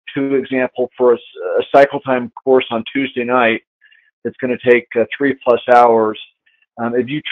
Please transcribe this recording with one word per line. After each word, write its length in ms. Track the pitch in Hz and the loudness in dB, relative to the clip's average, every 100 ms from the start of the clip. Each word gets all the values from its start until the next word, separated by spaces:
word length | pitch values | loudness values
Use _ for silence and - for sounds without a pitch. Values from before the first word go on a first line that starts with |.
| - | -12
to 220 | 143 139 135 | -8 -2 -4
example 560 | 120 131 127 - 123 - | -2 -4 -4 -4 -8 0
for 180 | 123 | 2
a, 20 | 117 | 2
s-, 60 | - - 90 92 | -4 -12 -4 -4
a 40 | - 117 | 2 4
cycle 240 | 113 139 | 4 0
time 300 | 135 127 120 - | -4 -4 -6 -8
course 240 | 135 127 - | 0 0 0
on 140 | 117 113 | -8 -6
Tuesday 300 | 135 135 127 | -6 -6 -6
night, 400 | 120 127 117 113 _ _ _ _ _ _ | -2 0 0 -2 _ _ _ _ _ _
that's 140 | 120 - | -12 -8
gonna 200 | 127 120 | -8 -2
take, 240 | 123 120 120 120 | 2 2 2 -4
uh, 100 | 110 - | -4 -2
three 180 | 139 135 | -4 -2
plus 180 | - 117 - | 0 0 4
hours, 460 | 123 120 113 107 107 - _ _ _ _ - | 4 6 4 0 -4 -18 _ _ _ _ -10
um, 140 | 117 | -6
if 160 | 120 120 | -4 -4
you 100 | 151 - | -8 -10